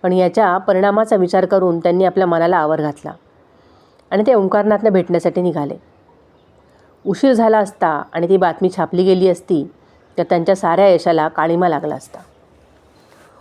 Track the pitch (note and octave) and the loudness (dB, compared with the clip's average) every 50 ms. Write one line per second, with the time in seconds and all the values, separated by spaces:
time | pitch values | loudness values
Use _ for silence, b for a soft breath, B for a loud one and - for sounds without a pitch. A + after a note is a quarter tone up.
0 | - F#3 F3+ F#3 F#3 F3 F3+ A3 A3 F#3+ F3 F#3+ F#3 - G3 F#3 F#3+ G3+ G3+ G#3+ | -2 0 0 2 0 0 2 0 0 0 0 -2 -2 -2 0 0 2 0 2 0
1 | A3 A3 A3+ G3 F#3 F3 - F#3+ F#3 F#3 G3+ G3 F#3 F3+ E3+ E3+ D#3+ F3 F3 F3+ | 0 0 0 0 0 0 0 0 0 2 0 0 0 0 -2 0 0 0 0 2
2 | F#3+ F3+ F3+ F#3+ F#3 F3 E3+ E3 E3 E3+ F#3 F3 D#3 D3+ D#3 D#3 D3+ D3+ C#3+ - | 0 0 2 0 0 0 0 0 0 0 0 0 0 0 -2 -2 -4 -6 -8 -10
3 | - D3+ - - _ _ _ _ _ b b b b b b b b b b b | -14 -18 -18 -18 _ _ _ _ _ b b b b b b b b b b b
4 | b _ - G3 G#3 B3 B3+ G#3+ G3 F#3 - G#3 G3+ G#3+ G#3+ G3+ G#3+ A3 F#3+ F#3+ | b _ -2 0 2 2 2 2 2 0 0 0 0 0 0 0 0 0 0 0
5 | E3+ - F3 E3+ - F3 - F3+ F3+ F3+ D3+ D#3 C#3+ C#3 - - _ _ _ _ | 0 0 -4 -2 -2 -2 -2 -2 -4 -2 -4 -4 -6 -8 -10 -14 _ _ _ _
6 | _ _ _ _ _ _ _ _ _ _ _ _ b b b b b b b b | _ _ _ _ _ _ _ _ _ _ _ _ b b b b b b b b
7 | _ - G3 - - C4+ B3+ G#3+ A3+ A3 A3 G#3+ G3+ G3 - _ F#3+ E3 D#3 D3 | _ -6 -4 0 2 2 2 4 2 2 2 2 0 -2 -4 _ -2 -2 -2 -4
8 | D#3+ - - E3 E3+ E3+ G3 F#3+ F3+ F3 D#3+ - G3 F#3 F3+ - E3 D#3 - F3 | -8 -8 -6 -6 0 2 2 2 2 0 -2 -2 -4 -4 -2 -2 -6 -4 -2 0
9 | F#3 F#3+ F#3 F#3 F#3 F#3+ F3 F3+ - - F#3+ D3+ C#3 - - _ b b b b | 2 2 2 2 2 0 0 -2 -4 -4 -4 -2 -2 -6 -14 _ b b b b
10 | b _ _ - E3+ - F#3+ F3 E3+ F3+ G3 F#3 - F3+ E3 E3+ G3+ G3 F3+ D#3+ | b _ _ -6 -2 -2 0 0 2 0 -2 0 0 0 2 4 4 4 4 4
11 | - F3+ E3 D#3+ D3+ D#3+ D#3+ - D#3 E3 E3+ F3 F#3 F3 D#3+ C#3 E3 D3+ D3 C3 | 2 0 0 0 0 -2 -2 -2 -2 0 0 0 0 0 -2 -2 -4 -6 -8 -10
12 | - - - - - _ _ _ _ _ _ _ _ _ _ _ _ _ b b | -14 -18 -20 -20 -20 _ _ _ _ _ _ _ _ _ _ _ _ _ b b
13 | b b b b b b b b | b b b b b b b b